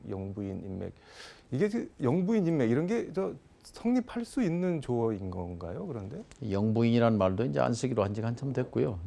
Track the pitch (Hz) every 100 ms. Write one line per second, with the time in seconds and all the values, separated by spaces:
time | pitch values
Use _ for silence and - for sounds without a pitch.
0 | 107 98 98 101 98 92 95 92 92 -
1 | - - - - - 127 208 233 - -
2 | 135 170 185 226 170 160 113 123 175 233
3 | 180 160 190 143 - - - - 233 247
4 | - 240 233 277 190 170 185 165 135 120
5 | 113 101 95 90 90 87 85 127 190 120
6 | 98 160 - - 110 98 107 110 117 117
7 | 117 107 95 95 135 139 127 117 131 110
8 | 101 104 113 120 135 123 - 117 139 90